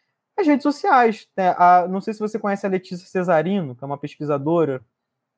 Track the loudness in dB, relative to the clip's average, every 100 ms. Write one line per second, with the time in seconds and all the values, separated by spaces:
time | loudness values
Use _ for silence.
0 | _ _ _ -2 0 2 0 -2 2 4
1 | 4 0 -8 -2 -2 4 6 6 4 -4
2 | -6 -8 -8 -6 -6 -4 -4 -4 -6 -14
3 | -8 -4 0 0 0 -2 -4 -10 -10 -10
4 | -10 -10 -4 -2 0 0 0 -2 -10 _
5 | _ _ _